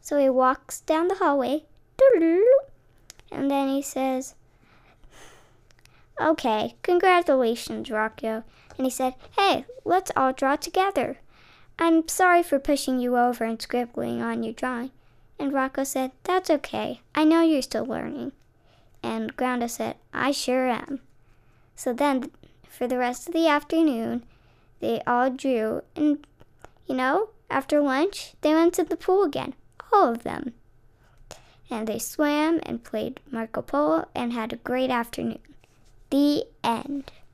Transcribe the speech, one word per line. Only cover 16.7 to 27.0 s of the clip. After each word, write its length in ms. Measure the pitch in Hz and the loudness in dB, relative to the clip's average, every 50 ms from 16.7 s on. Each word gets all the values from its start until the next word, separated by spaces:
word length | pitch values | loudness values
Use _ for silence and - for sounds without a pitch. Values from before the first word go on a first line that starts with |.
| - 214 214 - 247 - _ _ _ | -8 -8 -8 -8 -10 -12 _ _ _
I 100 | 294 311 | 2 4
know 180 | 311 320 330 330 | 4 6 6 6
you're 180 | 330 311 277 | 4 4 2
still 240 | 254 - - 220 226 | 0 -2 -4 -6 -4
learning." 480 | 254 - - - - - 277 240 269 - _ _ _ _ _ _ _ _ _ _ _ _ _ - | -4 -6 -6 -6 -8 -8 -8 -10 -10 -12 _ _ _ _ _ _ _ _ _ _ _ _ _ -8
And 340 | 240 226 226 220 220 - | -6 -6 -6 -6 -8 -6
Groundo 320 | - 254 254 254 247 240 240 | -4 -4 -2 -2 -2 -4 -6
said, 280 | 233 - 220 226 - _ _ _ - | -6 -6 -6 -8 -8 _ _ _ -6
"I 160 | - - 269 | -4 -2 -2
sure 380 | 285 - - - 247 262 254 254 | -2 -2 -2 0 0 0 2 0
am." 320 | 240 - - - 277 277 - _ _ _ _ _ - _ _ _ _ _ _ _ _ | -2 -2 -4 -10 -10 -12 -12 _ _ _ _ _ -20 _ _ _ _ _ _ _ _
So 180 | - - 269 240 | -8 -6 -6 -2
then, 380 | 233 285 294 277 262 240 302 _ - - - _ _ _ | 0 0 2 2 0 -2 -6 _ -18 -20 -20 _ _ _
for 200 | _ - - - | _ -10 -6 -4
the 100 | 240 254 | -4 -2
rest 320 | 247 247 240 247 - - - | -2 -2 -2 -4 -6 -10 -4
of 60 | 339 | 0
the 140 | 320 330 320 | 2 2 4
afternoon, 760 | 294 294 294 - - 320 330 311 269 226 226 233 233 247 - - - _ _ _ _ _ _ _ _ _ | 2 2 0 0 0 2 2 2 2 0 -4 -4 -6 -6 -8 -12 -20 _ _ _ _ _ _ _ _ _
they 220 | - 220 233 226 - | -4 -4 -2 -2 -2
all 220 | - 240 240 254 269 | 0 0 2 2 0
drew. 540 | 254 269 - 269 262 233 220 220 226 - - _ _ | 0 -2 -2 -2 0 0 0 -2 -4 -4 -8 _ _
And, 320 | - 302 302 294 294 - _ _ _ - _ _ _ - - _ _ _ | 0 2 2 2 0 -4 _ _ _ -20 _ _ _ -20 -20 _ _ _
you 80 | - 262 | -6 -4
know, 340 | 262 | -2